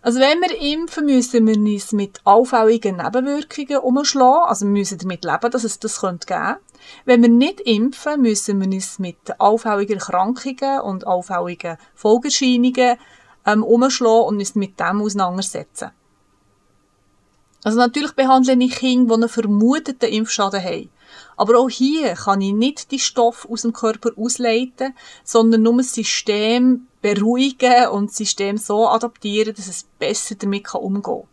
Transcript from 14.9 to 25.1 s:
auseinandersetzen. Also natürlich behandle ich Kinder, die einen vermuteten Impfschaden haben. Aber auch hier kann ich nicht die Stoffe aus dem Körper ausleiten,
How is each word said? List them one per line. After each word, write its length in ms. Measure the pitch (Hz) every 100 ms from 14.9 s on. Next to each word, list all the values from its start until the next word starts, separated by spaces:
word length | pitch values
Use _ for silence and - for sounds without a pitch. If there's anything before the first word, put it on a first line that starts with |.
| 202
auseinandersetzen. 920 | 208 202 185 185 190 - - - - _ _ _ _ _ _ _ _ _ _ _ _ _ _ _ _ _ 220
Also 140 | 226
natürlich 320 | 247 285 294
behandle 420 | - 262 262 254 254
ich 120 | 254 -
Kinder, 420 | 262 254 247 226
die 60 |
einen 60 | 233
vermuteten 800 | 233 220 208 226 294 302 262 226
Impfschaden 560 | 214 220 - 196 196
haben. 260 | 180 170 - _ _ - - -
Aber 240 | 202 233
auch 80 | 254
hier 460 | - 262 320 269
kann 260 | 175 - 196
ich 140 | 196
nicht 380 | 202 254 285 -
die 80 | 269
Stoffe 500 | - - 233 233 -
aus 140 | 226
dem 100 | 233
Körper 380 | 226 226 220 233 214
ausleiten, 800 | 233 240 240 226 254 _ 262 262 -